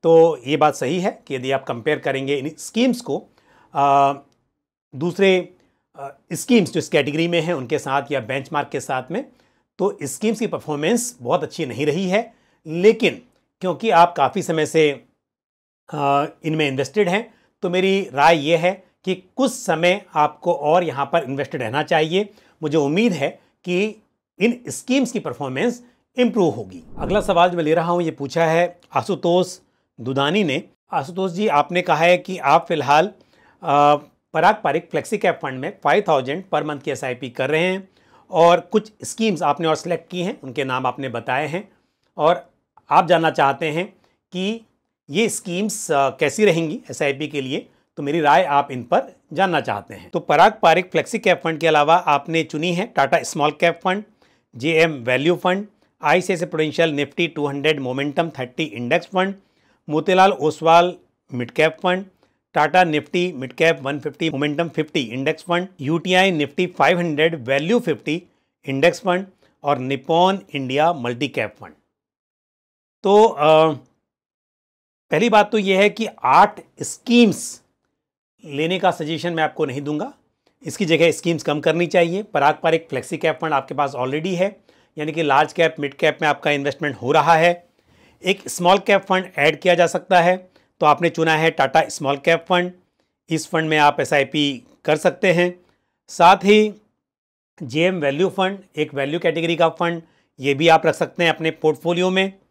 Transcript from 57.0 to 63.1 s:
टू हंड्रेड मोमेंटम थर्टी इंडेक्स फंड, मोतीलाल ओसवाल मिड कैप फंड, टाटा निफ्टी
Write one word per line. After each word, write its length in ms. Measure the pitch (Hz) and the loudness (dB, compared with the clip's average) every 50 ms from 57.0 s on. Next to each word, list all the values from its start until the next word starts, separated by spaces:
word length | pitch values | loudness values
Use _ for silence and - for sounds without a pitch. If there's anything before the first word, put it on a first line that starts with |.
| 143 139 _ - 175 160 | -6 -6 _ -4 -4 -4
टू 180 | - 147 147 | -4 -6 -6
हंड्रेड 340 | 143 139 143 139 151 156 143 | -4 -4 -2 0 0 0 0
मोमेंटम 500 | 135 123 127 135 139 147 139 - - 160 | -4 -6 -6 -4 -6 -4 -2 -4 -4 -4
थर्टी 340 | - - 127 123 _ - 160 | -6 -10 -10 -10 _ -8 -8
इंडेक्स 420 | - 101 117 120 120 151 175 180 | -8 -8 -10 -4 -2 -2 -2 -2
फंड, 280 | - 190 185 190 196 196 196 _ _ _ _ _ _ _ _ _ - | -4 -2 -2 -2 -2 -4 -10 _ _ _ _ _ _ _ _ _ -4
मोतीलाल 440 | 147 156 156 175 185 185 190 196 | -4 -4 0 0 4 4 4 4
ओसवाल 640 | 190 - 147 156 147 - 160 160 165 170 175 180 175 - _ _ _ _ _ _ 127 | 2 0 -2 -4 -4 0 2 4 6 6 4 4 -4 -10 _ _ _ _ _ _ -8
मिड 160 | 120 123 123 | -8 -8 -6
कैप 260 | _ - 151 160 160 - | _ 0 0 0 0 -2
फंड, 220 | - 180 180 185 196 - _ _ _ _ _ _ _ _ _ | -2 -2 -2 -2 -4 -12 _ _ _ _ _ _ _ _ _
टाटा 300 | 156 151 151 156 185 180 | -2 0 2 4 4 4
निफ्टी 480 | 165 151 147 147 - | 4 0 -4 -4 -2